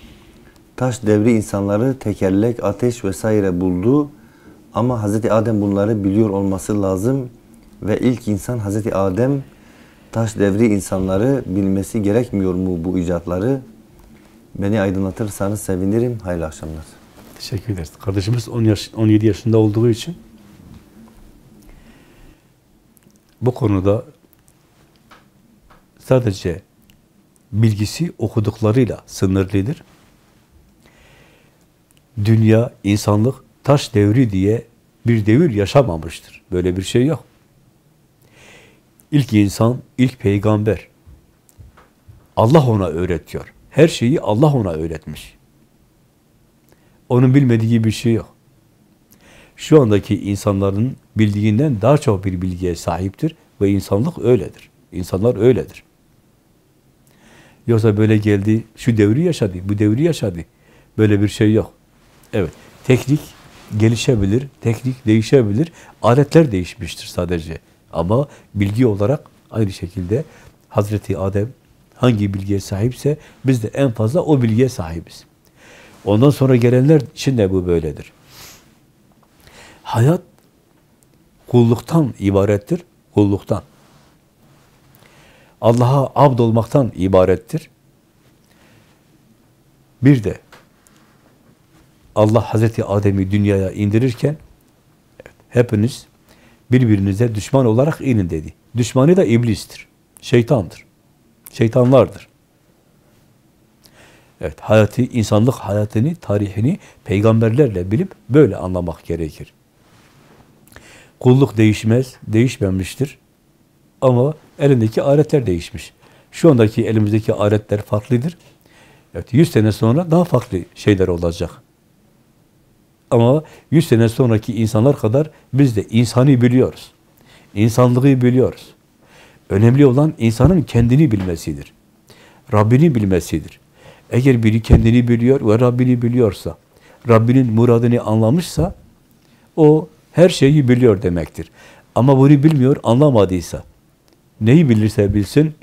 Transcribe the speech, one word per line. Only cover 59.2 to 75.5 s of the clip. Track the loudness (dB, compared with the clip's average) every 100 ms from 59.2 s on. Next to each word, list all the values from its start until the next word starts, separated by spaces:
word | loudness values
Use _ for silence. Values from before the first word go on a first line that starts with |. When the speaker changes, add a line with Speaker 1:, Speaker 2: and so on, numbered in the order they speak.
Speaker 2:
yaşadı, | 0 -2 -4 -6
bu | -6 -2
devri | 0 0
yaşadı. | -2 -2 -6 -8 -12 _ _ _ _ 0
Böyle | 2 2
bir | 0
şey | 0 0
yok. | 0 -2 _ _ _ _ _ _
Evet, | -6 -6 -8 -20 -8
teknik | 0 0 0 -4 -4 -20 -20 -20 -10 0
gelişebilir, | 0 0 0 0 0 -2 -4 _
teknik | -6 -4 -6 -6 0
değişebilir, | 0 2 2 2 -2 -4 -8 -20 -4
aletler | 0 2 4 4 2
değişmiştir | 0 -6 -10 -14 -14 -14
sadece. | -8 -4 -4 -6 -14 _ _ _
Ama | -6 -2 -2 -2 -10 _
bilgi | -4 -2 0 0
olarak | 0 -2 -4 -6 _ _
aynı | -4 -4
şekilde | -6 -12 -10 -6 -6 -6 -16 -20 _ _
Hazreti | -4 -2 -4 -6 -6
Adem | -4 -4 -6 -10 _ _ _
hangi | -2 0 0 -2
bilgiye | -4 -6 -6
sahipse | -6 -6 -6 -4 -6 -6 -10 _
biz | -2 -2
de | -2
en | -2 -2
fazla | 0 -2 -2
o | 0 0
bilgiye | 2 0 0
sahibiz. | -2 -10 -12 -14 -20 _ _ _